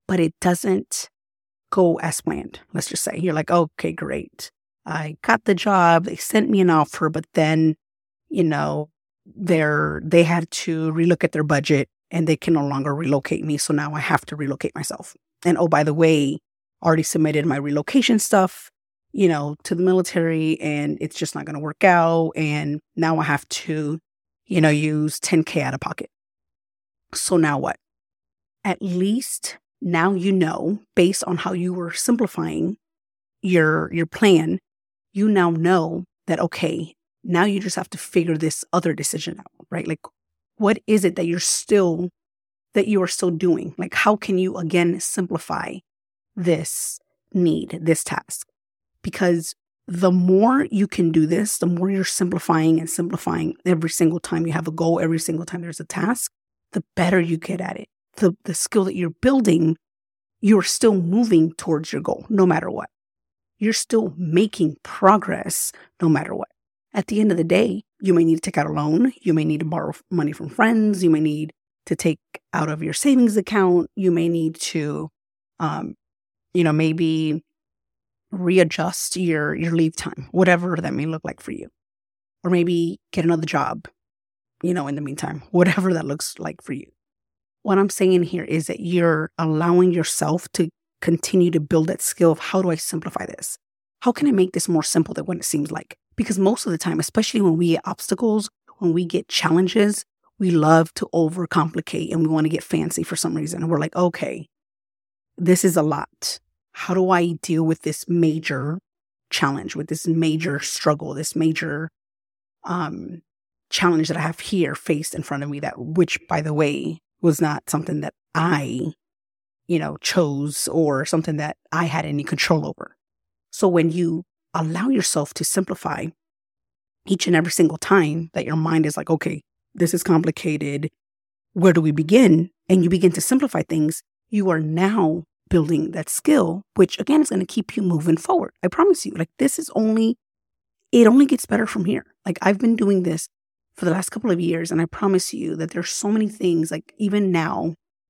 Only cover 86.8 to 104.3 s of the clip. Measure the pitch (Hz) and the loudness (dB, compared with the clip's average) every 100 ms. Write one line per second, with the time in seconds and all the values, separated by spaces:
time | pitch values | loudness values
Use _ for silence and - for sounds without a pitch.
86.8 | - _ _ _ _ _ _ _ 214 196 | -12 _ _ _ _ _ _ _ 0 2
87.8 | 196 - 185 180 170 175 160 160 156 - | 2 2 4 4 2 -4 -2 -4 -4 -6
88.8 | 175 175 170 156 160 - 165 156 170 175 | -2 2 4 2 -2 -4 -2 0 4 6
89.8 | 185 175 160 - 151 175 - - 170 - | 6 4 -2 -2 -2 -2 -4 -2 -2 -4
90.8 | _ _ - 165 - 190 175 165 147 165 | _ _ 0 0 2 2 4 2 2 2
91.8 | 160 - - - 170 156 - 185 190 160 | 2 -2 -6 2 4 4 -2 -2 0 -2
92.8 | - 165 - - - - - - _ _ | -6 -8 -8 -8 -10 -10 -12 -14 _ _
93.8 | _ _ 247 - 294 208 185 - - 165 | _ _ -2 0 2 4 2 0 0 0
94.8 | 151 - 160 - 156 175 - 151 147 165 | 2 0 0 -4 -6 -6 -4 -4 -4 -8
95.8 | - - _ - 214 190 196 240 - 165 | -12 -20 _ -6 -4 2 2 0 -2 -4
96.8 | 180 160 160 - 220 226 196 160 175 160 | -2 -2 -2 -2 -2 2 2 2 2 0
97.8 | - 175 - 185 233 214 208 _ _ _ | -2 -10 -6 -2 0 0 -4 _ _ _
98.8 | 180 165 175 175 - - - 165 185 226 | 0 0 -2 -4 -4 -2 2 2 4 2
99.8 | 208 208 - _ _ _ 185 170 151 165 | 0 0 -10 _ _ _ 2 4 6 6
100.8 | 165 - - 165 160 180 170 170 156 165 | 4 -4 -4 0 0 -2 -2 0 0 -4
101.8 | - 175 160 165 156 156 156 160 - 160 | -6 -6 -4 0 0 2 0 -2 -4 -2
102.8 | 160 165 165 170 170 156 151 180 165 160 | -2 -4 -6 -4 -4 -4 -6 -6 -2 -2
103.8 | 156 - 180 - 143 | -2 0 -2 -2 -8